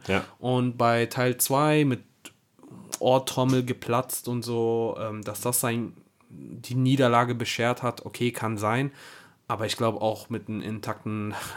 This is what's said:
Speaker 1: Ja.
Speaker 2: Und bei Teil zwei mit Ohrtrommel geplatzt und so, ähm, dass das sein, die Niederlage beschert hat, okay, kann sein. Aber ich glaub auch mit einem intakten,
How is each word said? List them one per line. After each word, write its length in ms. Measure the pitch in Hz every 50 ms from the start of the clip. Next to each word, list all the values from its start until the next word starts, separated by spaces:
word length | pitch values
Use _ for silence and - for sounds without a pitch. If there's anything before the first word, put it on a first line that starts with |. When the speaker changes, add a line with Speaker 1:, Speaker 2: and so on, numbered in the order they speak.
| -
Speaker 1:
Ja. 160 | - 95 92 - - - -
Speaker 2:
Und 380 | - 123 127 123 123 123 120
bei 300 | 123 120 117 117 117 117
Teil 280 | 113 - 127 123 127 123
zwei 460 | - - - 135 139 151 151 151 151 147
mit 180 | 139 123 - - _ _ _ - - _ _ _ _ _ _ - - - - - - - -
Ohrtrommel 640 | - 127 127 131 131 - - 131 127 131 131 127 123
geplatzt 640 | 123 123 - - - 117 123 127 - - - -
und 160 | 123 123 120 113
so, 520 | 120 117 117 113 117 113 117 113 110 - -
ähm, 240 | 110 110 107 107 104
dass 180 | 110 104 -
das 180 | - 123 123 -
sein, 340 | - 120 117 120 113 92 - - - _ _ _ _ -
die 460 | - - 135 - - 120 117 - 123
Niederlage 600 | 131 127 131 139 131 131 120 120 120 123 120 123
beschert 480 | 117 120 - - - 117 120 123 - 127
hat, 220 | 120 - - -
okay, 260 | 107 - - 120 120
kann 260 | 120 - 113 110 113
sein. 340 | 101 107 107 113 127 139 139 - - - - - - - - _ _ _
Aber 180 | - 117 104 110
ich 100 | 110 -
glaub 260 | - 120 113 107 -
auch 280 | 110 110 107 - - -
mit 180 | 117 107 104
einem 140 | - 110 104
intakten, 720 | - 101 110 110 104 113 110 - - 107 107 107 104 104 104 - - - -